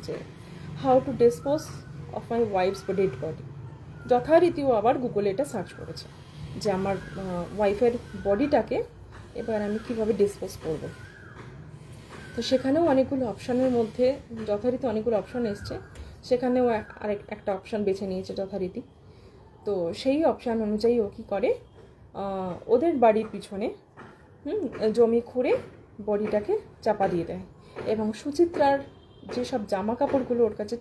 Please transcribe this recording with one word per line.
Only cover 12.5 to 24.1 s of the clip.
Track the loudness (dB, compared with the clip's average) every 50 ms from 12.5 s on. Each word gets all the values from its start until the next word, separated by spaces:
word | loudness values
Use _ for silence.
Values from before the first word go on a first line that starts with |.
| 2 2 4 4 4 4 6
অনেকগুলো | 6 6 4 4 2 0 -2 -2
অপশানের | -2 -4 -4 -4 0 2 2 4 4
মধ্যে | 4 2 2 0 0 2 2 2 2 0 -4 -12 -12 -8 -2
যথারীতি | -2 -2 0 0 0 0 0 0
অনেকগুলো | -2 -2 0 0 0 0 0
অপশান | 0 -2 -4 -4 -2
এসছে, | -2 -4 -4 -8 -8 -10 -10 -10 -14 -16 -16 -16 -16 -16 -16 -2
সেখানেও | 0 2 2 2 2 2 4 4 4
এক-, | 2 0 -2 -6 -12 -8 -4
আরেক | -4 -4 -4 -6 -10
একটা | -14 -8 -4 -4 -4
অপশান | -4 -4 -4 -4 -2 0
বেছে | 0 0 0 -2
নিয়েছে | -4 -4 -6 -6 -6 -6
যথারীতি। | -6 -6 -6 -4 -6 -6 -6 -6 -8 -12 -12 -16 -20 -20 -20 -20 -20 -20 -20 -20 -20 -20 -20 -20 -10 -6
তো | -4 -2 -2 -2 -2 -4
সেই | 0 0 2 2 4 4
অপশান | 4 2 2 0 -2 -2 0 0
অনুযায়ী | 0 0 2 4 4 4 4
ও | 2 -2 -4
কী | -10 -8 -6
করে, | -2 0 0 0 0 -2 -4 -12 -20 -20 -20 -20 -20 -20 -20 -16 -10
আহ, | -8 -6 -6 -4 -4 -4 -6 -6 -8 0
ওদের | 2 2 4 4 2 4
বাড়ির | 6 6 6 6 4 0 -4 -6
পিছনে, | -12 -10 -10 -6 -6 -4 -4 -6 -8 -14 _ _ -20 -20 -20